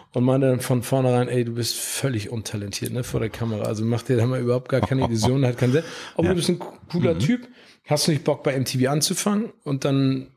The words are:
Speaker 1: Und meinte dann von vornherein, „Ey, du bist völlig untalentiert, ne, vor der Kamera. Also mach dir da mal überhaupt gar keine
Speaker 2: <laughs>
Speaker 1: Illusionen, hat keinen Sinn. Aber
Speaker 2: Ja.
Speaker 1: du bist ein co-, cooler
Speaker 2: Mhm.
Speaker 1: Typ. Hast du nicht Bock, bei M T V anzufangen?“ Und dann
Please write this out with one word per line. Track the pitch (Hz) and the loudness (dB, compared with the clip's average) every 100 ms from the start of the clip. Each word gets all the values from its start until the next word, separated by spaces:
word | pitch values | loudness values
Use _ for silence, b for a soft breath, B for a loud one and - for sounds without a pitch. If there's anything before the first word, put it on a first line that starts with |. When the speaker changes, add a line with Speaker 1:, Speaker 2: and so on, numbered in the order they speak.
| B | B
Speaker 1:
Und | 123 | 0
meinte | 127 135 135 | 2 4 4
dann | 127 | 2
von | - 127 | 0 -2
vornherein, | 117 135 127 123 123 | 0 2 4 2 2
„Ey, | 123 | 0
du | 117 | -2
bist | 117 113 | -2 -4
völlig | - - - 139 113 101 | -4 -6 -4 -2 -2 -4
untalentiert, | 113 - 107 101 - 117 | -8 -6 -8 -6 -6 -6
ne, | 117 | -6
vor | 123 127 | -4 -4
der | 113 | -4
Kamera. | - 117 107 | -4 -4 -2
Also | 113 107 | -4 -2
mach | 113 117 | 0 0
dir | - 123 | 2 2
da | |
mal | 120 127 | 2 0
überhaupt | 120 123 - | 0 -2 0
gar | 131 | 0
keine | 120 135 | 2 0
Speaker 2:
<laughs> | 123 | 0
Speaker 1:
Illusionen, | 113 110 135 | 2 2 4
hat | 127 120 | 2 2
keinen | 123 | 2
Sinn. | 143 165 B B | 2 0 B B
Aber | - | 0
Speaker 2:
Ja. | 170 | 2
Speaker 1:
du | 180 | 2
bist | 156 | 0
ein | 175 | -2
co-, | - - - | -4 -16 -6
cooler | 175 170 | 0 2
Speaker 2:
Mhm. | 160 | 2
Speaker 1:
Typ. | 131 247 - B B B | 2 0 -4 B B B
Hast | - 147 - | -2 0 2
du | |
nicht | 147 | 2
Bock, | - 135 | 0 0
bei | 151 | 0
M | 135 | 0
T | 127 127 | 0 0
V | 127 | 0
anzufangen?“ | 156 - 170 208 208 233 - | 2 0 0 0 0 -2 -8
Und | - 135 | -6 -2
dann | 143 139 135 131 131 | 0 2 2 0 -6